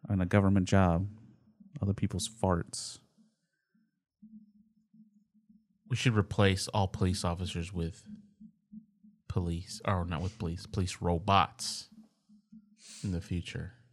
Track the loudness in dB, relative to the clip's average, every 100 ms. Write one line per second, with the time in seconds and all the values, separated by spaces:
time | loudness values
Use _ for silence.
0 | 0 0 4 4 6 4 4 4 6 4
1 | 0 -8 -20 -20 _ _ -20 -6 -2 0
2 | -2 -2 -6 -2 0 2 -2 -10 -12 -14
3 | _ _ _ _ _ _ _ _ _ _
4 | _ _ -20 -20 -20 _ _ _ _ -20
5 | -20 _ _ _ _ -20 _ _ -6 0
6 | 2 2 2 4 4 4 -2 0 -2 2
7 | 0 2 -2 -2 -4 -6 -6 -4 -6 -6
8 | -16 -20 -20 _ -20 _ _ -20 -20 _
9 | -20 _ _ -4 -2 -6 -8 -8 -2 -2
10 | -2 -4 -6 -6 -6 -6 -6 -4 -4 -2
11 | -2 0 4 4 4 -2 -8 -8 -14 -20
12 | -20 _ _ -20 _ -20 _ _ -20 -10
13 | -4 -4 -4 -6 -6 -10 -10 -14 _